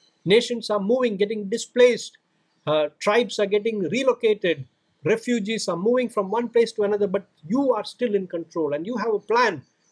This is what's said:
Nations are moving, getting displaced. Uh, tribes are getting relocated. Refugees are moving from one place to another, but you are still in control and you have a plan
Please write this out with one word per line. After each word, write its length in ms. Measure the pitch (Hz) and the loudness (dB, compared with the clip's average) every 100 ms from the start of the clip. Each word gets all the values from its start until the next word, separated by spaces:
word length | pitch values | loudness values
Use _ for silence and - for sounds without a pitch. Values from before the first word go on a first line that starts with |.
| _ _ | _ _
Nations 460 | 160 214 240 240 214 | 2 2 2 -4 -2
are 100 | 208 | -2
moving, 380 | 196 254 247 190 | 0 2 0 0
getting 320 | 202 214 202 | -2 -4 -6
displaced. 680 | 226 - 247 247 220 - - _ _ _ _ - | -6 -2 4 6 4 -6 -18 _ _ _ _ -2
Uh, 220 | 151 147 - | 0 0 -2
tribes 400 | 202 226 233 - | 0 2 0 0
are 60 | 202 | 0
getting 360 | 208 220 214 165 | 0 0 -2 -2
relocated. 760 | 226 269 247 226 208 180 147 127 _ _ _ | 0 0 2 2 2 0 -2 -6 _ _ _
Refugees 640 | 151 220 240 240 196 220 - | -2 -2 0 -2 -2 -4 -4
are 80 | 170 | -2
moving 320 | 208 247 240 | 0 2 0
from 240 | 220 190 | -2 -2
one 160 | 226 233 | -2 0
place 240 | 233 233 | 2 2
to 120 | - | 0
another, 240 | 202 208 202 | 0 0 0
but 200 | 196 - _ 156 | -2 -6 _ -4
you 280 | 247 269 | 0 2
are 100 | 220 | 0
still 320 | - - 247 202 | -2 -4 -2 -2
in 100 | 185 | -2
control 480 | 170 165 170 147 | -8 -6 -4 -2
and 120 | 143 180 | -4 -4
you 100 | 240 | -4
have 180 | 226 | -2
a 60 | 208 | -2
plan 440 | - 226 233 156 - _ _ | 0 2 2 -2 -10 _ _